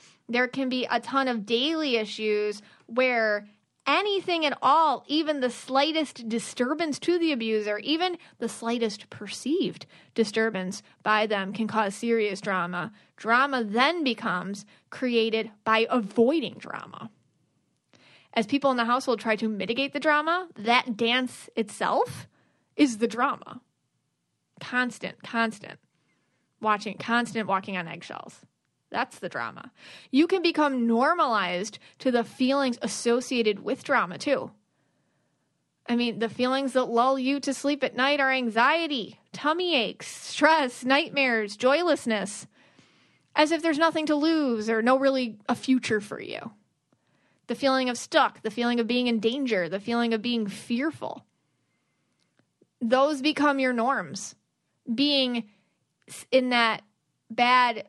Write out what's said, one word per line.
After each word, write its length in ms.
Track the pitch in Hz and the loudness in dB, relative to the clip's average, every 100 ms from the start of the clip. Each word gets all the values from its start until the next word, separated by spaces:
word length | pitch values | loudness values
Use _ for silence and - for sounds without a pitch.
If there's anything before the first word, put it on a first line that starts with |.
| - _ - | -20 _ -4
there 200 | 240 247 | -2 0
can 200 | 262 262 | -2 -2
be 180 | 254 240 | -2 0
a 100 | 233 | -2
ton 280 | - 269 262 | -2 -2 0
of 180 | 233 202 | -2 0
daily 500 | 233 285 320 294 233 | 0 0 0 0 0
issues 640 | 208 208 214 208 208 208 - - | -2 -4 0 0 0 -6 -12 -20
where 640 | - 233 254 240 220 208 208 _ _ _ - | -8 0 2 2 2 0 -4 _ _ _ 0
anything 580 | 311 415 392 359 339 | 2 2 -2 0 0
at 140 | 294 - | 0 2
all, 440 | - 302 311 240 - | 4 6 4 2 -2
even 340 | 302 311 294 | -2 0 0
the 100 | 247 | -2
slightest 760 | - - 262 302 311 285 - 226 | -4 -2 0 2 0 -4 -6 -6
disturbance 720 | 226 - - 247 311 330 - | -6 -4 -4 -2 -2 -4 -4
to 200 | - 349 | 0 2
the 140 | 330 | 2
abuser, 460 | 262 226 214 208 208 | 0 0 0 0 -4
even 400 | 208 320 370 339 - - | -2 0 -2 -4 -12 -10
the 100 | 226 | -8
slightest 600 | - 233 240 226 202 - | -6 -4 -2 -2 -6 -16
perceived 760 | - 202 - 247 359 247 - - - _ | -14 -12 -8 -2 -2 -2 -6 -18 -20 _
disturbance 680 | - 214 220 220 190 185 190 - _ | -2 0 0 -2 -2 -6 -8 -14 _
by 240 | 214 214 214 | 0 2 2
them 260 | 202 190 | -2 -4
can 160 | 208 220 | -4 -4
cause 260 | 220 202 | -2 -2
serious 460 | 202 233 226 208 196 | -2 0 0 0 -4
drama. 520 | 208 185 175 180 156 - _ - | -4 -2 -2 -6 -8 -12 _ -8
Drama 480 | 214 240 277 262 | 0 2 2 0
then 400 | 214 220 277 349 | -2 2 2 2
becomes 600 | 277 220 220 180 180 202 - _ - | -2 -2 -4 -4 -6 -10 -14 _ -18
created 600 | - 254 233 226 220 220 - | -6 0 2 2 0 -4 -6
by 220 | 220 220 226 | 2 2 2
avoiding 680 | 247 202 - 233 320 233 | 0 0 2 4 4 -2
drama. 560 | - - - - - 226 _ _ _ _ _ _ _ _ _ _ - _ | -10 -12 -12 -12 -16 -16 _ _ _ _ _ _ _ _ _ _ -20 _
As 120 | 233 220 | -4 0
people 240 | 277 277 | 2 2
in 60 | 247 | 2
the 80 | |
household 360 | 233 247 262 233 | 2 0 0 -2
try 160 | 233 214 | 0 0
to 120 | 220 | -2
mitigate 440 | 202 190 240 277 | -4 -4 -2 -2
the 80 | 294 | 0
drama, 480 | 302 294 311 359 349 - | 2 2 2 -2 -4 -6
that 400 | 214 247 254 208 | 2 2 2 -2
dance 520 | 226 247 254 - - - | 0 0 -2 -8 -10 -6
itself 680 | 214 - 180 254 480 - - _ _ _ _ - | -6 -2 0 2 0 -4 -16 _ _ _ _ 2
is 220 | 285 214 | 2 2
the 100 | 226 | -2
drama. 520 | 226 269 - - 247 _ _ _ _ _ _ _ _ _ - | 0 -2 -2 -12 -18 _ _ _ _ _ _ _ _ _ -18
Constant, 640 | - 247 247 - - - | -6 -2 -2 -4 -12 -12
constant 560 | - 233 226 214 - - _ _ _ _ _ _ _ - | -6 -2 -2 -4 -14 -18 _ _ _ _ _ _ _ -4
watching, 380 | 214 208 208 - | -2 0 -2 -8
constant 480 | - 233 233 226 190 | -2 -2 0 -4 -2
walking 300 | 190 190 185 | -2 -2 -8
on 120 | 165 | -8
eggshells. 540 | 165 - - - - _ _ _ _ - | -12 -14 -14 -16 -20 _ _ _ _ -8
That's 280 | - 185 - | -6 -6 -8
the 100 | - | -10
drama. 440 | 127 117 - - _ - - - | -8 -8 -10 -20 _ -20 -20 0
You 160 | 262 349 | 2 4
can 160 | 381 | 4
become 440 | 339 302 285 262 233 | 2 2 2 2 2
normalized 920 | 233 277 349 285 214 180 180 220 - - - | 4 4 2 2 2 0 -2 -6 -10 -20 -4
to 120 | 262 | 0
the 140 | 240 | 2
feelings 540 | - - 254 277 262 233 | 0 0 2 2 0 -2
associated 840 | 233 - 240 240 247 247 214 202 | -6 -2 0 0 0 0 2 0
with 200 | - 262 | -2 -4
drama, 340 | - 254 180 165 | 0 0 0 -4
too. 320 | 294 262 - - _ _ _ _ _ _ _ _ _ _ _ _ - | -2 0 -2 -14 _ _ _ _ _ _ _ _ _ _ _ _ -2
I 80 | 240 | 0
mean, 220 | 240 190 | 0 -2
the 100 | 226 | -4
feelings 440 | - 247 262 277 | 0 0 0 0
that 140 | 262 254 | 0 2
lull 320 | 233 254 269 | 2 4 2
you 220 | 254 277 | 0 0
to 140 | 277 | -2
sleep 300 | 254 285 285 | -2 -2 0
at 120 | 262 240 | -2 2
night 240 | 269 285 | 2 2
are 100 | 269 | 2
anxiety, 920 | 262 240 220 262 330 330 269 185 - _ | 0 0 2 4 2 0 -4 -6 -12 _
tummy 420 | - 285 330 359 | -4 -2 0 0
aches, 340 | 269 208 - - | 0 0 -6 -14
stress, 760 | - - - 294 320 254 - | -14 -10 2 4 4 2 -2
nightmares, 720 | 247 277 330 285 262 226 208 208 | 0 2 2 0 2 2 -2 0
joylessness, 880 | 254 302 349 285 240 214 196 - - _ _ _ _ _ _ _ _ | 2 4 2 0 0 -2 -2 -8 -16 _ _ _ _ _ _ _ _
as 180 | - 302 | 2 4
if 100 | 330 | 4
there's 160 | 330 285 | 2 2
nothing 280 | 330 320 302 | 2 2 0
to 80 | |
lose 560 | 294 320 320 277 226 214 | 2 2 2 2 0 0
or 120 | 226 | 2
no 160 | 226 262 | 4 4
really 400 | 277 269 240 214 - | 4 2 -2 -6 -6
a 60 | |
future 460 | 240 - 262 - 214 | -2 2 2 2 -2
for 200 | 202 - | -4 -12
you. 300 | - 53 - - _ _ _ _ _ _ _ _ - | -10 -10 -12 -16 _ _ _ _ _ _ _ _ -10
The 80 | |
feeling 340 | 240 269 262 254 | -2 0 2 0
of 100 | 240 | -4
stuck, 440 | - 311 226 - | 0 2 2 0
the 80 | 220 | -8
feeling 300 | 220 240 240 | -2 0 0
of 80 | 226 | 0
being 180 | 247 247 | 0 0
in 140 | 226 | 0
danger, 480 | 226 269 262 196 165 | 0 0 0 0 -2
the 100 | 190 | -4
feeling 360 | 214 233 233 | -2 0 0
of 80 | 226 | 0
being 240 | 240 240 202 | -2 -2 -4
fearful. 800 | - - 240 311 - - - _ _ _ _ _ _ _ _ _ _ _ _ _ _ _ - | -6 -6 -2 -2 -4 -10 -10 _ _ _ _ _ _ _ _ _ _ _ _ _ _ _ -6
Those 400 | 226 254 285 277 | 2 4 4 2
become 400 | 285 285 285 277 | 0 2 2 2
your 120 | 262 | 0
norms. 640 | 240 240 247 160 190 - - _ _ _ _ - | 0 0 0 -4 -10 -12 -16 _ _ _ _ -6
Being 560 | 226 285 277 254 240 220 _ _ _ _ _ - | 0 2 2 0 -2 -8 _ _ _ _ _ -20
s-, 180 | - - | -18 2
in 160 | 262 254 | 2 4
that 340 | 247 226 208 - _ _ _ - | 2 2 0 -10 _ _ _ -8
bad 560 | 226 240 254 240 220 | 0 4 6 4 0